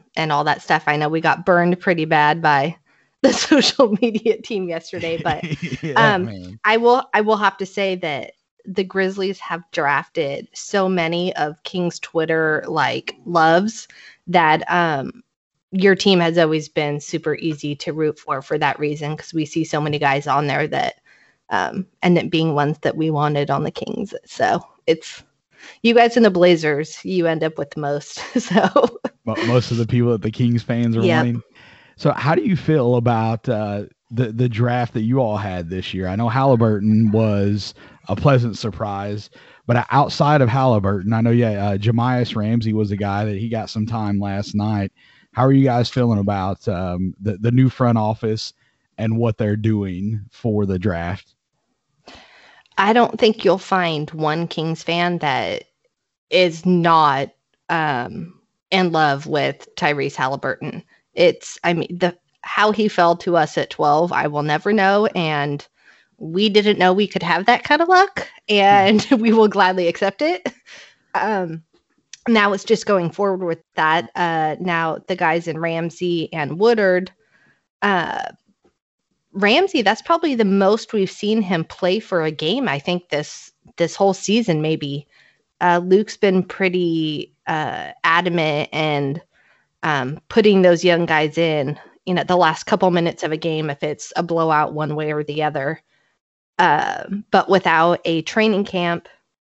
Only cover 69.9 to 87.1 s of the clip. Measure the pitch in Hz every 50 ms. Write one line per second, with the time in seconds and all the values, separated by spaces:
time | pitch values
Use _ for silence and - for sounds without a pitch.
69.9 | 170 - 208 196 - - 294 320 359 359 - 247 - _ _ - - - - -
70.9 | _ _ _ _ - 190 - 208 220 196 180 165 160 160 - _ _ _ _ _
71.9 | _ _ _ _ - - _ - 233 214 202 202 196 196 - - 220 190 - 214
72.9 | 208 185 170 165 160 - 202 196 190 185 185 170 165 165 _ _ _ - 156 156
73.9 | 156 170 165 - - - 175 170 165 160 156 156 147 - 185 185 170 165 165 160
74.9 | 151 - - - 190 - 180 160 160 170 165 170 151 160 170 165 165 165 165 165
75.9 | - - 180 175 170 170 156 - - 160 147 135 151 170 208 233 240 220 202 185
76.9 | 180 180 185 - - _ _ _ _ _ _ _ _ _ _ _ _ _ - 202
77.9 | 196 180 160 - - - - - - _ _ _ _ _ _ _ _ _ _ _
78.9 | _ _ _ _ _ _ _ _ _ 196 202 208 226 320 381 392 - - 214 220
79.9 | 220 - - - 339 330 349 320 269 226 220 190 196 196 196 190 208 226 - -
80.9 | - 214 190 175 - - - 208 220 226 208 180 196 165 160 - - - 190 180
81.9 | 185 220 214 - 196 170 156 156 156 143 160 156 202 277 269 185 139 143 - -
82.9 | 180 180 - _ 156 147 147 - - - - - _ _ _ - _ - 170 160
83.9 | - - 196 196 185 - - - 208 233 226 196 160 151 156 156 160 156 151 139
84.9 | 139 147 - _ _ _ _ _ _ _ _ _ _ _ - 180 175 175 175 180
85.9 | 190 208 214 208 - - - 202 185 185 180 180 - - 190 185 180 180 175 170
86.9 | 165 160 160 156